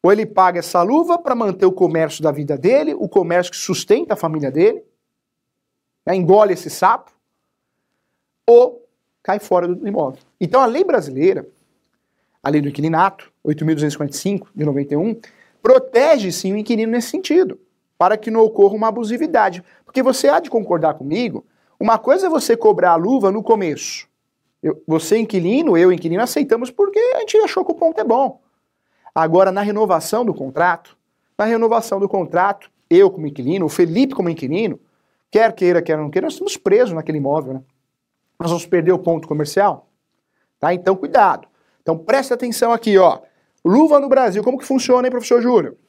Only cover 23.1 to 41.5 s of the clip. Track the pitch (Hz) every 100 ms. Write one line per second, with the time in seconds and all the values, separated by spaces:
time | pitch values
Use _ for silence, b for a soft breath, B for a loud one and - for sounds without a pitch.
23.1 | 262 196 202 214 220 180 139 - - -
24.1 | _ _ _ _ _ 160 - - 160 160
25.1 | 220 226 196 170 247 330 170 180 175 170
26.1 | 175 240 - 277 226 254 - 403 403 494
27.1 | 523 427 427 415 - - 330 330 320 220
28.1 | 240 262 - _ _ _ _ b b b
29.1 | - 160 175 190 190 208 202 214 170 -
30.1 | 220 240 165 135 139 175 170 _ _ _
31.1 | _ _ - 214 226 226 233 220 196 196
32.1 | 196 165 165 196 202 - _ _ 170 196
33.1 | 175 156 139 123 190 160 - 170 175 277
34.1 | 269 175 160 135 165 226 240 _ _ _
35.1 | _ _ 208 226 226 180 175 170 156 147
36.1 | 165 311 - 392 - - 247 247 165 156
37.1 | 156 139 151 131 131 131 _ _ _ _
38.1 | _ _ _ 165 170 170 180 165 185 180
39.1 | 165 - 151 151 - 202 147 _ _ _
40.1 | _ _ _ _ _ 151 175 180 190 147
41.1 | 262 196 127 _